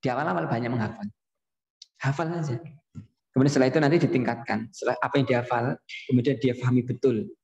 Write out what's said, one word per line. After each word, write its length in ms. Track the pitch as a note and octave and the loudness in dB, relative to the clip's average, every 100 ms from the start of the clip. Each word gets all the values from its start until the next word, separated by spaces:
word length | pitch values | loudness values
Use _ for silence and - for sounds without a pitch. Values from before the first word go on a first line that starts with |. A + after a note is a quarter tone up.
di 40 | C3+ | -2
awal-awal 340 | A#2+ D#3 F3+ D#3 | -2 0 -2 -2
banyak 240 | A#2 B2 | -2 -2
menghafal. 380 | B2 G#2+ - G#2 - _ _ _ _ _ _ - _ | -2 -2 -4 -12 -12 _ _ _ _ _ _ -20 _
Hafal 240 | C3+ C#3+ D#3+ E3+ | -4 -2 -2 -4
saja. 220 | D3+ B2 - - _ - - _ _ | -4 -6 -8 -20 _ -20 -20 _ _
Kemudian 180 | - C#3 | 2 2
setelah 200 | C#3 B2+ | 4 4
itu 80 | D#3 | 4
nanti 180 | C#3+ E3 | 4 4
ditingkatkan. 680 | C#3+ C3 A#2+ A#2 - G#2+ A2+ - | 2 0 0 -4 -4 -6 -6 -6
Setelah 240 | A#2+ A#2+ | -4 -2
apa 140 | B2+ C#3+ | 0 0
yang 80 | B2+ | 2
dihafal, 400 | B2 A#2+ A#2+ A#2+ C#3+ _ - - | 0 0 -2 0 -4 _ -16 0
kemudian 240 | B2 B2 B2 | 2 4 2
dia 160 | B2+ | 0
pahami 300 | A#2+ B2+ B2 | 0 2 2
betul. 480 | A#2+ A#2+ C3+ A2+ - - | 0 0 2 0 -4 -12